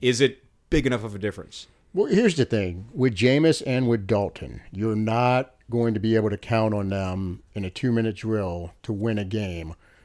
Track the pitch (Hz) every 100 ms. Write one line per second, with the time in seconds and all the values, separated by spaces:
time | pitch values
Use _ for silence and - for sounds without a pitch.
0 | 127 120 135 - _ _ - 156 131 120
1 | 110 101 104 95 - - - _ _ 180
2 | - 202 233 156 120 110 92 87 110 160
3 | 127 98 123 143 160 156 135 127 123 117
4 | 98 104 98 - - - - 95 110 107
5 | 110 117 123 127 - _ - 117 117 107
6 | 110 110 107 98 - 113 110 104 98 98
7 | 95 92 92 87 _ 104 95 - 127 117
8 | 113 98 110 107 92 87 85 - - 101
9 | 113 107 95 107 98 85 80 - _ _